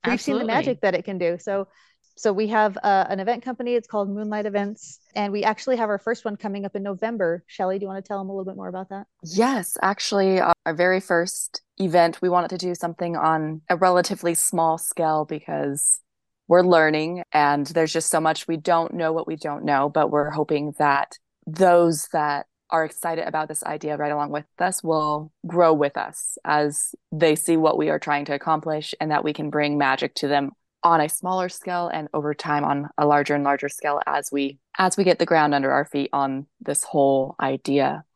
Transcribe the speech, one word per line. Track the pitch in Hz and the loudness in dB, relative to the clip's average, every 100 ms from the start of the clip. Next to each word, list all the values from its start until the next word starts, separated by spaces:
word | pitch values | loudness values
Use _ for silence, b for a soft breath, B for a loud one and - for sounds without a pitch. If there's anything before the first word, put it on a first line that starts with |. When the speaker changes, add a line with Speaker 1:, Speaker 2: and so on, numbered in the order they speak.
| 240 | -2
Speaker 1:
we've | 247 | -2
seen | - 269 | -2 -2
the | |
Speaker 2:
Absolutely. | 226 | 0
Speaker 1:
magic | 240 - 247 | 0 0 0
that | 202 | 0
it | 175 | 0
can | 185 190 | -4 -2
do. | 175 175 | -2 -2
So, | - 196 196 b b b _ _ | -4 -4 -4 b b b _ _
so | 226 | -2
we | 196 214 | 0 0
have, | 214 214 190 | 2 2 2
uh, | 202 196 185 | 2 2 2
an | 196 | -2
event | 190 247 | -2 -4
company. | 254 240 240 | -4 -6 -2
It's | 240 226 | -2 -2
called | 214 202 | -4 -4
Moonlight | 202 214 214 208 | -4 -6 -4 -2
Events. | 202 202 214 - - _ | -2 -4 -8 -16 -20 _
And | - 208 | -6 -4
we | 208 | 0
actually | 202 214 - 247 | 0 -2 -2 -2
have | 220 | 0
our | 202 | -2
first | - 233 | -2 -4
one | 226 208 | -6 -8
coming | 214 196 | -8 -8
up | 196 | -8
in | 202 | -8
November. | 196 190 220 233 175 170 _ | -6 -4 -6 -2 -2 -2 _
Shelley, | - 190 190 | -4 -2 -2
do | |
you | 196 | -6
wanna | 190 | -8
tell | 190 196 | -8 -8
them | 190 | -6
a | |
little | 196 190 | -8 -8
bit | 190 | -10
more | 185 | -10
about | 185 190 | -10 -10
that? | 196 208 _ | -14 -16 _
Speaker 3:
Yes, | 165 185 240 262 170 - | -8 0 2 0 -4 -2
actually, | 190 202 - 202 190 190 | 0 0 0 2 4 4
uh, | - 170 | 4 2
our | - | 0
very | 156 180 185 | 0 2 2
first | - 170 175 - - - _ _ | 2 0 0 -6 -10 -12 _ _
event, | 190 175 170 165 | 2 4 4 2
we | 180 | 0
wanted | 175 170 | 2 0
to | 180 | -4
do | 180 | -6
something | 175 170 165 175 165 | -4 -6 -6 -6 0
on | 160 160 156 156 _ | 0 0 -2 -6 _
a | 175 | 2
relatively | 185 180 180 190 170 | 4 4 2 -2 -2
small | 165 - 175 165 160 | 0 -2 2 0 0
scale | - - 160 156 151 | -4 -2 0 0 -2
because | 151 - 151 143 143 - - _ _ _ _ _ | -8 -8 -6 -4 -2 0 0 _ _ _ _ _
we're | 175 | 6
learning | 180 170 156 156 156 180 170 | 8 6 6 2 -2 -6 -2
and | 151 147 147 143 | 2 4 4 0
there's | 165 160 | 0 0
just | 170 - | 0 0
so | 165 | 0
much | 160 156 - | 0 -2 -4
we | 165 | -4
don't | 151 170 165 | 2 2 2
know | 175 160 | -2 -2
what | 160 160 | -2 -4
we | 160 | -8
don't | 156 147 | -8 -6
know, | 147 139 143 | 0 2 2
but | 160 147 | 2 2
we're | 147 147 | 2 0
hoping | 147 151 151 147 143 | -2 0 0 -2 0
that | 147 139 - - _ _ | 2 2 -2 -10 _ _
those | - 156 185 175 170 156 - | -14 2 6 8 6 2 -4
that | 165 147 143 - _ _ | -2 -2 -2 -8 _ _
are | 165 | -2
excited | 156 - 170 165 160 | -2 -4 -6 -4 -4
about | 156 156 | -4 -6
this | 156 | -6
idea | - 156 151 147 | -6 -6 -6 -4
right | 147 | -2
along | 147 147 | -2 -2
with | 147 151 - | -6 -10 -4
us | 180 180 | -2 -2
will | 165 156 151 151 156 _ 170 | 0 0 0 -2 -6 _ -4
grow | 175 170 | 4 6
with | 156 143 - | 6 2 -2
us | - - - - | -8 -8 -12 -10
as | - 151 147 147 - - _ | -2 0 0 -2 -8 -10 _
they | 156 160 | 2 2
see | 151 - 165 | 2 2 4
what | 156 - | 4 2
we | 156 | 0
are | 156 | -2
trying | - 147 | -2 -4
to | 143 | -2
accomplish | 143 - 156 160 156 151 - | -6 -2 -2 -2 -6 -6 -6
and | 156 | -2
that | 151 | 0
we | 156 | 0
can | 151 151 | -4 -4
bring | 147 147 147 | 0 0 2
magic | 139 135 139 | 2 0 -2
to | - 143 | -4 0
them | 143 139 - _ _ | 0 -2 -10 _ _
on | 170 165 | 4 4
a | 151 | 2
smaller | - 185 185 180 | -2 -4 -2 -4
scale | - - 180 175 | -6 -6 -4 -4
and | 160 151 | -6 -6
over | 156 147 | -4 -4
time | 147 160 147 | -6 -2 0
on | 147 143 147 - | 0 -2 -4 0
a | |
larger | 147 147 143 | 4 4 4
and | 147 | 0
larger | 139 139 143 | 2 0 -4
scale | - 151 143 - | -6 -4 -2 -2
as | 143 143 | -4 -4
we, | 143 139 139 _ - | -4 -4 -6 _ -2
as | 185 180 | -2 2
we | |
get | 185 - | 2 2
the | 170 | 4
ground | 165 147 | 4 4
under | 143 139 | 2 2
our | 135 | 0
feet | 143 143 139 | -2 -4 -2
on | 143 135 135 143 _ | -2 -2 -4 -10 _
this | - - | -4 -4
whole | - 156 139 135 131 - | -2 2 4 4 0 -4
idea. | 135 135 - 139 135 143 - | -4 -4 0 2 2 -2 -12